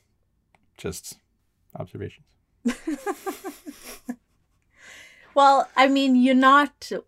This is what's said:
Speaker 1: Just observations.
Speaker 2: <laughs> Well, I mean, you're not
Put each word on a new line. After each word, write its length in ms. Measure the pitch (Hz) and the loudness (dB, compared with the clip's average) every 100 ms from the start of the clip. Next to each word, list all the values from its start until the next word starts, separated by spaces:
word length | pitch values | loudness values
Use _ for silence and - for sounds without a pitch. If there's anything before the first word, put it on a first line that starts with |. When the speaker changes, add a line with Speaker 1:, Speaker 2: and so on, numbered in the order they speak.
| _ _ _ _ _ _ _ _ | _ _ _ _ _ _ _ _
Speaker 1:
Just 400 | 85 - - - _ _ _ _ _ - | -12 -12 -18 -20 _ _ _ _ _ -18
observations. 500 | - 104 98 _ _ _ _ _ 240 | -16 -14 -16 _ _ _ _ _ -10
Speaker 2:
<laughs> 100 | - - 285 403 294 381 - - - 320 - - - - 247 _ _ _ _ _ _ - - - _ _ | -10 -12 -12 -10 -12 -12 -14 -18 -18 -20 -20 -20 -20 -18 -18 _ _ _ _ _ _ -20 -20 -20 _ _
Well, 360 | 285 277 277 - - | 2 4 4 0 0
I 100 | 269 | 2
mean, 300 | 277 277 254 | 2 2 2
you're 180 | 254 254 | 4 4
not 560 | 269 285 285 _ - 190 | 4 4 2 _ -12 -12